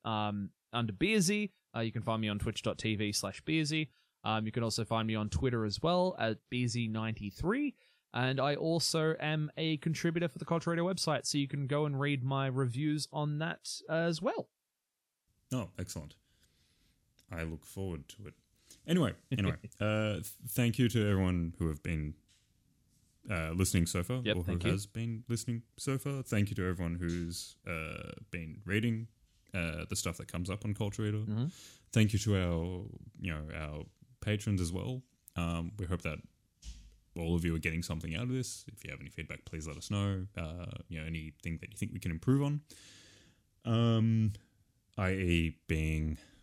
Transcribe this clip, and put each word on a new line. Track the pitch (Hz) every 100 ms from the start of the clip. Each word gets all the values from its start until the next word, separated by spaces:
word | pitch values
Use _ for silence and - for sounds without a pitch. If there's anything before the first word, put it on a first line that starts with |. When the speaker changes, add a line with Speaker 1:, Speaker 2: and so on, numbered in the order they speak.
| -
Speaker 1:
um, | 107 107 104 95 - _
under | 117 117
Beersy. | 95 190 220 170 208 208 _ _ 117
Uh, |
you | 113
can | 120
find | 117 113
me | 110
on | 104
twitch | 117 104
dot | - 92
T | 110 107
V | 107
slash | 101 95 -
Beersy. | - 160 147 156 156 _ _ _
Um, | 110 110 110
you |
can | 123
also | 113 107 110
find | 113 110
me | 110
on | 107
Twitter | - 131 120 110
as | 98
well | 160 180 185 -
at | 113 110 -
Beersy | 123 123 117 113
ninety-three. | 110 110 110 104 - 165 247 294 - _ _ _
And | 120 127 135
I | 139 143
also | 160 165 - 165 156 160
am | 151 156 151 -
a | 160 160
contributor | - 160 170 165 170
for | -
the | 151
Culture | 165 165
Radio | 170 175
website, | 185 - 139 -
so | 147
you | 139
can | 143 135
go | 147 151
and | 135
read | 143 143
my | 127 135 135
reviews | 127 131 117 151 151 -
on | 151 147 147
that | 160 165 - - -
as | 160 170 160
well. | 202 440 - _ _ _ _ _ _ _ _ _ -
Speaker 2:
Oh, | 127 95 -
excellent. | 92 - 73 - _ _ _ _ _ _ _ _ _ _ -
I | 85
look | 80 80 -
forward | - 95 80 69
to | - 101
it. | - _ _ - - -
Anyway, | 180 127 - - 127
anyway, | 95 80 -
Speaker 1:
<laughs> | -
Speaker 2:
uh, | 107 107 107
th-, | 95 - - 117
thank | - 120 113
you | 123
to | 117 104
everyone | 98 92 90 85 82
who | 82
have | 76
been, | 87 80 76 76 _ _ _ _ _ _ _ _ _ _ -
uh, | 92 80
listening | 85 92 98 85
so | 90
far, | 87 127
Speaker 1:
Yep, | 117 90
Speaker 2:
or |
who | 87
Speaker 1:
thank | 85
you. | 87
Speaker 2:
has | 92 101
been | 113 117 110 -
listening | 117 - 117 - -
so | - 135
far. | 143 139
Thank | 127 107 101
you | 104
to | 92
everyone | 90 85 87
who's, | 85 85 85 85 - - -
uh, | 85 78 - - - -
been | 87 80 78 104
reading, | 101 117 113 113 _ _ _ _
uh, | 95 82 80 82
the | 92
stuff | 92 82
that | -
comes | 85 90
up | 95 107
on |
Culture | 101 104 104
Reader. | 107 104
Speaker 1:
Mm-hmm. | 107 107 139 - - - _
Speaker 2:
Thank | - 107
you | 107
to | 107 98
our, | 90 85 87 90 - - - -
you | 92
know, | 78 76 78
our | 76 76 - _ - -
patrons | - 104 110 98
as | 85
well. | 90 101 127 - _ - -
Um, | 85 85 85 104
we | 87
hope | 87
that | 82 76 - _ _ _ - - - - _ -
all | 82 85
of |
you | 85 82
are |
getting | 80 80
something | 87 82 82 80
out |
of | 123
this. | 127 123 - -
If | - -
you |
have | 69
any | 69
feedback, | - 76 71
please | - 82 78
let | 69
us | -
know. | 104 101 95 98 -
Uh, | 80 85 87 - -
you | 80
know, | 78
anything | 82 78 - 85 82
that | -
you | -
think | 107
we | 104
can | 90
improve | 82 - 135
on. | 143 147 - - - - - - - _ _ _ 117
Um, | 113 117 113 113 113 107 101 - _ _ _ _ -
I | 92
E | 95 90 85 82 - -
being | 80 78 78 78 78 - -